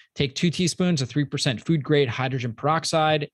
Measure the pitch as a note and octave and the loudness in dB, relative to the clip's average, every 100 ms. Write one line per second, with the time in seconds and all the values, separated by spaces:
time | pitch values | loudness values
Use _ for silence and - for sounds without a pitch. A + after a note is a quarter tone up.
0 | _ - C#3+ - F3 - F3+ - F3+ E3 | _ -2 -2 0 0 2 -2 0 0 0
1 | B2+ D3 C#3 C#3 D3 A2 - E3 C3 D3 | -2 -2 -2 -2 -2 -2 0 -2 2 2
2 | C3+ A#2 C3 C3 A#2+ A2 C#3+ D#3+ D#3+ D#3+ | 2 0 -4 -2 -6 -4 0 0 0 0
3 | D#3 D#3 D3 | 2 0 -2